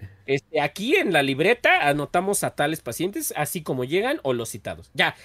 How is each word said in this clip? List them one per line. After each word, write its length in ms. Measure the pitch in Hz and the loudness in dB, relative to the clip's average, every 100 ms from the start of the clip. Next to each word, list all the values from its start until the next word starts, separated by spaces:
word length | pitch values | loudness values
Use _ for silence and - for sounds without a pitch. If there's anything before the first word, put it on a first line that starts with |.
| 101 - - | -20 -10 -2
Este, 340 | 139 - 156 | -2 0 -2
aquí 340 | 147 - 226 349 | -2 -2 0 2
en 160 | 214 | 2
la 100 | 156 | 2
libreta 640 | 139 131 180 240 311 370 143 | 2 2 2 4 2 4 4
anotamos 560 | 147 143 175 190 196 | 2 0 0 0 0
a 100 | 127 | -2
tales 260 | - 147 160 | 0 -2 -2
pacientes, 520 | 123 113 180 320 285 - | -6 -4 -4 -4 -6 -4
así 260 | 151 175 | -4 -4
como 220 | 151 131 | -4 -2
llegan 360 | 127 180 247 311 | 0 0 0 -2
o 100 | 135 | 0
los 160 | 120 113 | -2 -2
citados. 400 | 113 104 82 - | -8 -10 -10 -6
Ya, 220 | 147 165 - | 0 0 -2